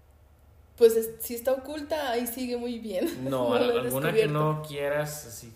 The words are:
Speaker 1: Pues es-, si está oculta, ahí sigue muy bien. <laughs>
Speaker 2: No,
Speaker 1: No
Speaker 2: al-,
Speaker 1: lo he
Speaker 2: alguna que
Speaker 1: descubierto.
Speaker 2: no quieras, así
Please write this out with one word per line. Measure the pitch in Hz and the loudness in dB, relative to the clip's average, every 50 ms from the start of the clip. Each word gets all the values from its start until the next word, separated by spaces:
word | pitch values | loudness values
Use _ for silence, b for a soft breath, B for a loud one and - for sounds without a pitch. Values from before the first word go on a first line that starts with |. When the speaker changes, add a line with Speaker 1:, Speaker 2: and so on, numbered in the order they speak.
| - - - - - - - - - - - - - - - - | -20 -20 -20 -20 -20 -20 -20 -20 -20 -20 -20 -20 -20 -10 2 8
Speaker 1:
Pues | 240 226 226 | 8 8 8
es-, | 226 226 - - - | 6 0 -2 -4 -8
si | - - 240 | -8 -8 -6
está | 233 233 262 | -4 0 0
oculta, | 262 269 262 285 294 311 294 294 320 302 285 262 | 0 0 -2 -6 -10 -8 -6 -4 -4 -2 -2 -2
ahí | 233 240 247 | -2 -2 -2
sigue | 240 - 262 254 247 247 | -4 -4 -4 -4 -4 -4
muy | 240 240 247 240 226 | -4 -4 -6 -6 -6
bien. | 214 214 190 180 226 | -6 -4 -2 -2 -2
<laughs> | 330 - 127 131 135 | -2 -2 -4 -4 -2
Speaker 2:
No, | 135 127 123 120 | -2 0 2 2
Speaker 1:
No | 123 | 4
Speaker 2:
al-, | 117 120 120 | 4 4 4
Speaker 1:
lo | 117 | 2
he | 120 | 0
Speaker 2:
alguna | 127 - 127 135 147 165 214 | 0 0 -2 0 0 2 2
que | 220 | 4
Speaker 1:
descubierto. | 220 151 151 151 151 156 156 | 2 2 2 2 2 2 0
Speaker 2:
no | 151 - | -2 -4
quieras, | - 143 143 143 143 147 147 151 151 - - - | -8 -6 -4 -2 -2 0 -2 -2 -4 -6 -10 -12
así | 117 113 - 120 117 110 | -14 -14 -16 -16 -16 -18